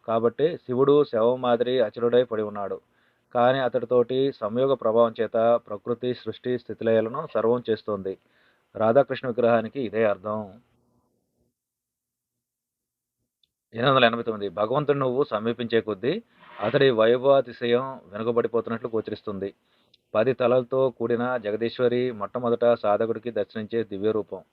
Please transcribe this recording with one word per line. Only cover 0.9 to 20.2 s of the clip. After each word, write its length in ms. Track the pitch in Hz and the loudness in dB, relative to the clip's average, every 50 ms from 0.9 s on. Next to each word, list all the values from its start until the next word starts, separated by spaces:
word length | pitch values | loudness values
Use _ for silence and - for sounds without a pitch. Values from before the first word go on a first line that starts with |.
| 143 147 143 | 4 4 4
శవం 360 | - - 110 110 120 127 127 | 2 0 2 2 2 2 0
మాదిరి 400 | 123 123 120 117 120 123 127 131 | 0 0 0 2 2 0 0 0
అచలుడై 440 | 113 107 - 123 117 120 120 127 127 | 0 -2 -2 -2 0 2 4 2 2
పడి 180 | - 110 107 | 2 -2 -4
ఉన్నాడు. 380 | 107 104 104 101 98 98 95 95 - _ _ _ _ _ _ _ _ _ - | -4 -6 -6 -8 -8 -8 -8 -10 -12 _ _ _ _ _ _ _ _ _ 0
కానీ 240 | 120 120 127 131 139 | 2 2 2 2 2
అతడితోటి 760 | 127 120 127 127 120 110 127 123 120 120 127 131 135 139 | -2 -2 -2 -4 -2 2 2 2 2 2 0 0 -2 -2
సంయోగ 420 | 127 - 113 104 113 123 135 139 135 | -2 -4 -6 -4 -2 0 0 0 0
ప్రభావం 400 | 123 - 113 110 117 117 113 110 120 | 0 0 2 4 4 4 4 2 -2
చేత 400 | 110 104 - 113 113 117 120 117 - - | -4 -2 0 2 2 4 2 2 0 -6
ప్రకృతి 460 | 104 101 - 120 120 117 123 123 120 | -12 -8 -6 -6 -6 -4 -4 -6 -6
సృష్టి 440 | - - 110 107 - - 123 123 120 | -6 -8 -12 -12 -8 -6 -6 -6 -4
స్థితిలయలను 680 | - - 104 - 113 113 113 110 110 113 127 151 165 - - | -6 -10 -10 -4 0 2 2 2 2 0 -4 -8 -8 -4 -2
సర్వం 280 | 110 107 113 120 123 120 117 | 0 2 2 0 0 0 -2
చేస్తోంది. 480 | 110 - - 110 104 98 92 95 92 - _ _ _ _ _ _ _ _ _ _ - | -4 -2 -4 -6 -6 -6 -6 -8 -10 -10 _ _ _ _ _ _ _ _ _ _ -4
రాధాకృష్ణ 520 | 104 110 113 117 139 135 - 131 - - 127 | 0 0 4 4 4 4 2 -2 -6 -6 -6
విగ్రహానికి 520 | 110 123 120 117 117 113 110 110 - 139 | -2 2 2 2 2 2 0 -4 -6 -8
ఇదే 240 | 123 101 101 110 113 | -6 -4 0 0 0
అర్థం. 360 | 104 101 92 92 107 107 107 104 95 95 117 _ _ _ _ _ _ _ _ _ _ _ _ _ _ _ _ _ _ _ _ _ _ _ _ _ _ _ _ _ _ _ _ _ _ _ _ _ _ _ _ _ _ _ _ _ _ _ _ _ _ _ _ _ _ _ _ _ _ _ _ _ _ - | 0 0 -2 -4 -6 -6 -6 -8 -10 -16 -20 _ _ _ _ _ _ _ _ _ _ _ _ _ _ _ _ _ _ _ _ _ _ _ _ _ _ _ _ _ _ _ _ _ _ _ _ _ _ _ _ _ _ _ _ _ _ _ _ _ _ _ _ _ _ _ _ _ _ _ _ _ _ -6
ఎనిమిది 160 | 113 123 139 | -2 0 2
వందల 140 | 131 131 123 | 4 6 4
ఎనభై 180 | 113 117 117 | 4 4 0
తొమ్మిది. 320 | 117 117 110 104 101 98 82 | -4 -6 -6 -4 -6 -6 -4
భగవంతుడు 440 | 104 107 110 127 147 147 143 143 139 | -2 -2 0 0 0 0 0 0 0
నువ్వు 260 | 135 127 123 131 143 | 0 0 0 0 -2
సమీపించే 560 | - 113 104 110 117 117 - 120 113 117 113 | -2 -2 -4 -4 -4 -4 -4 -4 -2 0 0
కొద్దీ 420 | 107 110 104 92 110 135 180 233 - _ _ _ - - - - | 0 -2 -4 -4 -4 -4 -4 -4 -8 _ _ _ -20 -20 -10 -6
అతడి 280 | 101 110 110 143 139 135 | -2 0 2 4 4 4
వైభవాతిశయం 1080 | 120 110 110 117 120 127 123 139 139 139 123 123 113 - 123 120 120 123 135 135 135 - - 87 | 4 4 4 4 4 4 4 4 4 4 2 -2 -6 -6 -2 0 0 0 0 -4 -10 -14 -16 -12
వెనుకబడిపోతున్నట్లు 760 | 98 107 110 120 117 117 117 110 - 113 107 113 117 113 - 120 | -10 -6 -4 -4 -2 -2 -4 -2 -2 -4 -2 -4 -6 -6 -6 -6
గోచరిస్తుంది. 640 | 113 110 - 110 107 - - 107 101 95 98 98 - _ _ _ _ _ _ _ _ _ _ _ - | -4 -6 -6 -6 -10 -10 -10 -10 -8 -8 -8 -10 -10 _ _ _ _ _ _ _ _ _ _ _ -2
పది 180 | 107 | 0